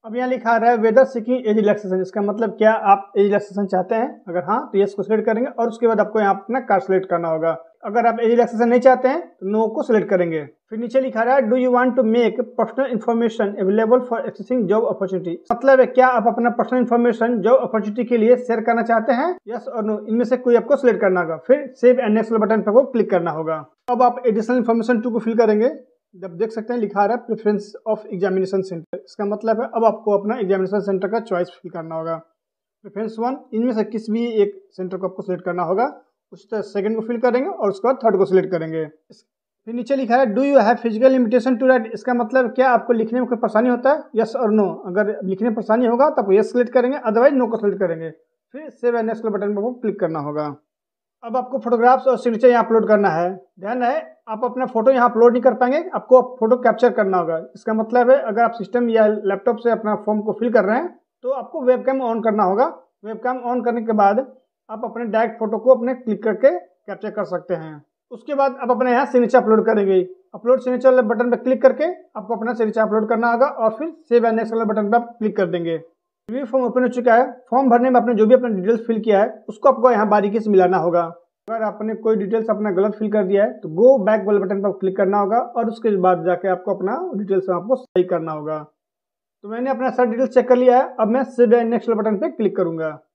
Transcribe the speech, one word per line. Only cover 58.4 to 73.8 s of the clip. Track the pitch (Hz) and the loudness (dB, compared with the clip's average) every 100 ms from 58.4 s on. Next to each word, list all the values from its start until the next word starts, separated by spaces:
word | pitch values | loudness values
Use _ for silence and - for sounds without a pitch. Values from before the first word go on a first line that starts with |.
आप | 233 | 0
system | 233 190 240 240 | -2 -6 -2 0
या | 226 214 | 4 2
laptop | 208 196 196 - 226 | 2 -2 -2 -2 -2
से | 233 | -2
अपना | 226 214 208 | -2 -2 -4
form | 208 214 | -2 -2
को | 214 | -4
fill | 190 240 | -4 0
कर | 226 | 2
रहे | 190 233 | 2 -2
हैं | 349 - _ _ | -4 -12 _ _
तो | 247 | -6
आपको | 269 - 330 | -6 -6 -2
webcam | 247 254 262 269 | 0 0 0 -2
on | 247 226 | -2 -2
करना | 220 214 | -2 0
होगा। | 185 202 285 320 _ _ | 0 2 -2 -4 _ _
Webcam | 208 220 247 254 240 | -16 -8 -6 -6 -4
on | 247 | -2
करने | 233 233 | -2 -4
के | 226 | -2
बाद | 214 196 208 277 - _ _ _ | 2 4 2 -4 -16 _ _ _
आप | 220 | -12
अपने | 233 226 233 | -10 -8 -4
direct | 220 226 220 | -2 -2 -4
photo | 220 214 | -6 -2
को | 233 | 2
अपने | 233 240 | 2 2
click | 254 226 208 | -6 -6 -2
करके | 220 214 262 | -2 2 2
कैप्चर | 349 - _ - 190 214 | 2 -10 _ -16 -12 -8
कर | 214 | -8
सकते | 170 175 175 | -6 -8 -6
हैं। | 170 160 151 _ _ _ | -8 -8 -18 _ _ _
उसके | 220 - | -20 -6
बाद | 277 269 254 | -2 -2 -2
आप | 240 | -4
अपने | 240 254 | 0 2
यहाँ | 240 254 | 2 2
signature | 254 240 254 | 2 4 2
upload | 214 220 | 4 2
करेंगे। | 220 214 196 185 180 - _ | 4 0 2 2 0 -10 _
Upload | - 233 254 | -6 0 0
signature | 254 247 262 | 0 2 4
वाले | 254 | 4
button | 214 220 240 | 2 0 0
पर | 220 | 0
click | 254 262 | 0 4
करके | 262 247 | 4 4
आपको | 320 359 _ - 185 | -4 -4 _ -16 -8
अपना | 226 220 | -6 -6
signature | 233 220 220 | -2 -2 0
upload | 214 214 214 | 0 0 0
करना | 226 233 | 0 0
होगा | 240 285 | 2 0
और | 269 220 | 0 -2
फिर | 220 | -2